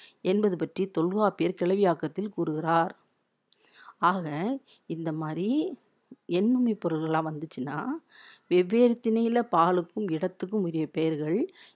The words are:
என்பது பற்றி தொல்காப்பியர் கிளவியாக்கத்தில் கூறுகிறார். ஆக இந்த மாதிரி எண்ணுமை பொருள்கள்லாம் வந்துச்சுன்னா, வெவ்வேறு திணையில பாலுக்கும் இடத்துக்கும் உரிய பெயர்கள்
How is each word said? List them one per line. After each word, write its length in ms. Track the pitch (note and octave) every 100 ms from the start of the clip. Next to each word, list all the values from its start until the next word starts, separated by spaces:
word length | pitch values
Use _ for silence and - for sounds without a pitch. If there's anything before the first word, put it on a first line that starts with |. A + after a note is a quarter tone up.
| - _
என்பது 360 | F#3 G3+ G#3+ F3
பற்றி 280 | D#3 - F#3+
தொல்காப்பியர் 680 | D#3+ E3+ G3 G#3 G3 E3+ F#3
கிளவியாக்கத்தில் 760 | F3 G3 G3 E3 D#3 E3+ G#3
கூறுகிறார். 600 | - E3 D#3 D#3+ E3 E3 - _ _ _ _ _ _ _ - - -
ஆக 300 | E3+ F#3+ E3 E3+ G3+ C4+ - - -
இந்த 240 | E3 E3
மாதிரி 360 | D#3 D#3 D#3 G3 C#4 E4 D4 _ _ _ - -
எண்ணுமை 460 | F3 G#3 B3 B3
பொருள்கள்லாம் 520 | G#3 F3 D#3+ D#3+ D#3+ D#3+
வந்துச்சுன்னா, 520 | D#3 D#3 - B2+ D3 B3+ D#4+ - - - - _
வெவ்வேறு 480 | F3+ F3+ A3+ B3 A#3
திணையில 380 | A3+ A3+ A#3 A#3+ A#3
பாலுக்கும் 560 | E3+ E3+ F3+ E3+ - G#3
இடத்துக்கும் 540 | D#3+ F3+ F3 F#3 G#3+
உரிய 200 | F3 D#3+ D3+
பெயர்கள் 520 | - D#3+ D#3 D3+ F3+ F4 - -